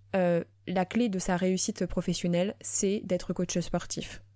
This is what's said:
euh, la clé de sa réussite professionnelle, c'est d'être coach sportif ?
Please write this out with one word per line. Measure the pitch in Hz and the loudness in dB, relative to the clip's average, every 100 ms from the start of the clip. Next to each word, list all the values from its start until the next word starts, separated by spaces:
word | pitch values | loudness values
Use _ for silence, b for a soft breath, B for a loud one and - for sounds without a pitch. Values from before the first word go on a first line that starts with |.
| _ 196 | _ 2
euh, | 175 170 - _ - | 4 2 0 _ -4
la | 185 | -2
clé | 180 226 240 | 0 2 2
de | 185 | 0
sa | 196 175 | 0 2
réussite | 185 190 - - 180 | 2 2 0 -2 -2
professionnelle, | - 175 170 175 175 196 - | -2 -2 0 2 2 0 -4
c'est | - - 196 208 | -4 0 0 0
d'être | 180 185 - | 0 -2 -2
coach | 180 175 175 | -2 -2 -2
sportif ? | - 175 - - - - - | 0 -2 -4 -8 -8 -12 -18